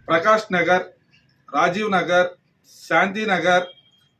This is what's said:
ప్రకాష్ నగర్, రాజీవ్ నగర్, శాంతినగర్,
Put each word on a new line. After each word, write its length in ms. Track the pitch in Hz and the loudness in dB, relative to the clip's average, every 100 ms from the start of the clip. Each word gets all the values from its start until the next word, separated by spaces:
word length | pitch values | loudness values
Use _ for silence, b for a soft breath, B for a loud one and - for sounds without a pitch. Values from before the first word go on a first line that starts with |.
| - | -2
ప్రకాష్ 440 | 165 214 214 - | 0 2 0 0
నగర్, 300 | 180 170 185 - - _ _ _ _ _ | -2 0 0 -2 -12 _ _ _ _ _
రాజీవ్ 380 | 143 175 196 214 | -2 0 -2 -2
నగర్, 340 | 185 165 175 180 - _ _ _ - - | -2 0 0 0 -4 _ _ _ -20 -2
శాంతినగర్, 720 | 170 190 202 208 180 175 180 180 - _ _ _ _ | 0 0 -2 -4 -2 2 0 0 -10 _ _ _ _